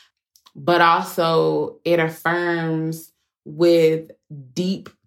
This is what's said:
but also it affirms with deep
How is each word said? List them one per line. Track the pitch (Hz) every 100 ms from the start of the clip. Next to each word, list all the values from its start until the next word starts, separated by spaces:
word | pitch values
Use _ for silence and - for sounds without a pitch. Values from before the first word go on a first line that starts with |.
| _ _ _ _ _ -
but | 139 175
also | 170 170 185 - 165 160 160 156 151 -
it | 165 170
affirms | 160 160 165 175 175 170 165 160 160 160 - _ _ _ -
with | 151 170 170 160 160 160 - - 147 131
deep | 127 185 190 - _